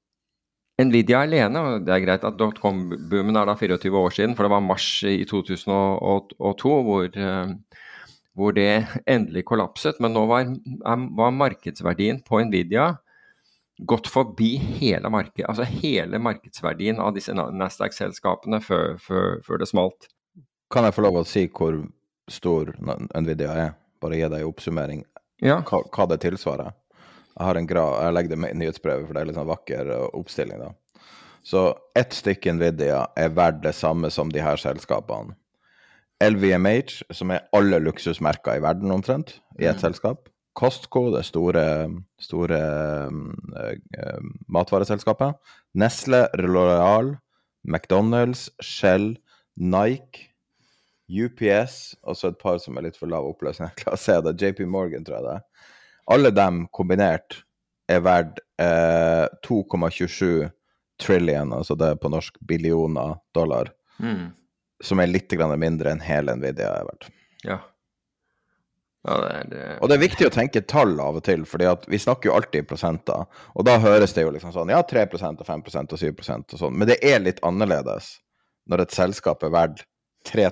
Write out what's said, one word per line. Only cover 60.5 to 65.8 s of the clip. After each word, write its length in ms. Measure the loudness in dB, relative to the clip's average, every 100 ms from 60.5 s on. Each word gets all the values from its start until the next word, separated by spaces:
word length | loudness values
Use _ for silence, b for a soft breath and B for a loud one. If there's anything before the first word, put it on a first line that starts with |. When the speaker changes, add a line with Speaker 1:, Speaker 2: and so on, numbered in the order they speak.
| -10 _ _ _ -8
Speaker 2:
trillion, 480 | 2 4 4 0 -2
altså 240 | -6 -4 0
det 120 | 0
er 40 | 0
på 140 | -4
norsk 220 | -4 -6 -12 -4
billioner 720 | -2 0 2 0 -2 -6 -8 _
dollar, 380 | -2 0 0 -4 -10 _ -8
Speaker 1:
Mm. 300 | -6 -6 -8 -16 _ _ _ _ -2
Speaker 2:
som 140 | 2
er 100 | 2
litt 240 | 0 -2
grann 260 | -2 0 0
mindre 300 | 0 0